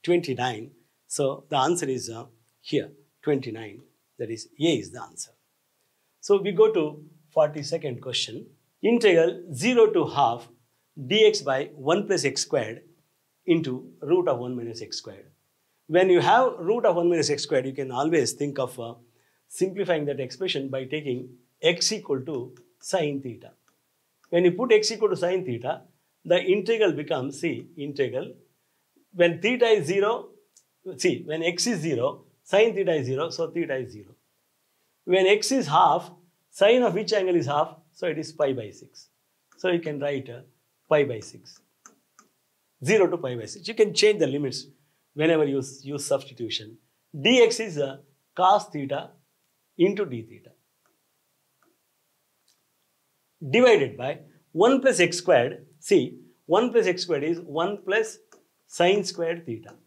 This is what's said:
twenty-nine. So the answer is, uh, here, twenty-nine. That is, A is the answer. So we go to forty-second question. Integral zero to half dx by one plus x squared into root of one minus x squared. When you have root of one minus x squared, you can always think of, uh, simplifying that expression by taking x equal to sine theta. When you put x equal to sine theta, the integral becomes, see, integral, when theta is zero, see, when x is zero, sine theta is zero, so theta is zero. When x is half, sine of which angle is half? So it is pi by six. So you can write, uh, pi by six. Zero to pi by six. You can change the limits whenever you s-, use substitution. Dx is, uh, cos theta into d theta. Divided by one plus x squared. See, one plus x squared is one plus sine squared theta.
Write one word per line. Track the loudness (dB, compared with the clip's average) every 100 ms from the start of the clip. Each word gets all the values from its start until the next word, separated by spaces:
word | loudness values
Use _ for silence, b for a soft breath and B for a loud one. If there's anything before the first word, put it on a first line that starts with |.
twenty-nine. | 0 0 0 -4 -4 -6 -14 _ _ _ _
So | -4 -2 -4 -4
the | 0
answer | 0 0 -2
is, | -6 -8
uh, | -14 -16 _ _ _
here, | -4 -4 -4 -14 _ _
twenty-nine. | -4 -4 -4 -12 -16 -18 _ _ _ _
That | -10
is, | -10 -14 _
A |
is | -2 -2 -4
the | -16
answer. | -18 -16 -18 _ _ _ _ _ _ _ _ _
So | 0 2
we | 2
go | 4 4
to | 4 -2 -6 -20 _ _
forty-second | 0 0 -2 -8 -6 -6 -10
question. | -6 -6 -6 -10 -16 _ _ _
Integral | 0 4 4 6 4 0 -12
zero | -4 0 4 6
to | 4 0
half | 2 0 0 -12 _ _ _ _ -16
dx | -2 4 4 4 -2
by | -4 -4 -6
one | 0 0 0
plus | 0 0
x | -4
squared | -2 -2 -2 -10 _ _ _ _ _ _ 0
into | 2 2 -8 -10 -14
root | 0 0 2
of | -2
one | -4 -8
minus | -10 -12
x | -12 -14
squared. | -14 -20 -20 _ _ _ _ _ _
When | 2 4
you | 4
have | 6 4 4 0
root | -2 0 2
of | 2
one | 2
minus | 2 0
x | -2
squared, | 0 -2 -2
you |
can | -8 -6
always | -2 2 2 0
think | -2 -6 -4
of, | -6 -8
uh, | -14 -14 _ _ _ _ _
simplifying | -4 -4 -2 -2 -2 -2
that | -6
expression | -8 -6 -6 -4 -6
by | -8 -6
taking | -8 -6 -8 -8 -20 _ _
x | 0 0 -2
equal | -4 -4 -6
to | -4 -8 -10 -16 _ _
sine | -6 -2 -2 -4
theta. | -10 -14 -20 _ _ _ _ _ _ _ _
When | 2 2
you |
put | 2 4
x | 4 2
equal | 0 0
to | 0
sine | -2 -2 -4
theta, | -6 -6 -8 _ _ _ _ 0
the | 0
integral | 2 0 0 2 2
becomes, | 0 -4 -4 -4 -6
see, | -6 -6 -10 -12
integral, | -12 -4 -4 -4 -8 -16 _ _ _ _ _ _ _
when | 2 2 2
theta | -2 2 4
is | 4 2
zero, | 0 0 -2 -8 _ _ _ _ _ -16 -2
see, | -2 -2 -6
when | -4
x | -4 -2 -4
is | -2
zero, | -2 -2 -2 -4 _ _
sine | 0 4 4 2
theta | 0
is | 0 -2
zero, | -4 -4
so | -4 -6
theta | -4 -4 -6
is | -8
zero. | -14 -20 _ _ _ _ _ _ _ _ _ 0
When | 2 4
x | 4 2
is | -2 2
half, | 4 4 4 -2 -20 _ _ _
sine | 2 4 6
of | 4
which | 0 -2
angle | -2 2 0
is | 0
half? | -2 -2 -6 _
So | _ -6
it | -6
is | -10
pi | -2 -2
by | -2 -8
six. | -18 -20 -20 -20 _ _ _ _ _
So | -2
you | -2
can | -4 -6
write, | -6 -6 -8
uh, | -18 -20 _ _ _ _
pi | 2 2
by | -4
six. | -12 -20 -20 -20 _ _ -20 _ _ _ _ _ _ _ _ _ 0
Zero | 4 4
to | 0
pi | -6 -8
by | -10
six. | -14 -12
You |
can | 0 0
change | 4 2 4
the | 0
limits | 0 -4 -6 -14 b b b b
whenever | -2 2 4 2
you | 0
s-, | -6 -14
use | -12 -10 -2
substitution. | -4 -4 -12 -8 -8 -10 -20 _ _ _ -4
Dx | 2 6 6 4
is, | -6 -4
uh, | -6 -6 _ _ _ 0
cos | 4 4 2
theta | -8 -6 -6 -8 _ _ _ _ _ _ 2
into | 2 2 -4
d | -6
theta. | -12 -20 -20 _ _ _ _ _ _ _ _ _ _ _ _ _ _ _ _ _ _ _ _ _ _ _ _ _ _ _ _ _ 0
Divided | 4 6 6 4 -4
by | -8 -8 -14 b b
one | 2 4 4
plus | 2 2
x | 2 0
squared. | 4 4 4 -4 -20 _
See, | 2 2 2 -8 B B 0
one | 0 2
plus | 2 0
x | -2
squared | -4 -4
is | -2 -6
one | -6 -6 -4 -6 -4
plus | -2 -2 -8 _ -20 _ _ _
sine | 0 2 2
squared | -2 -6 -6 -6 -10
theta. | -12 -14 -20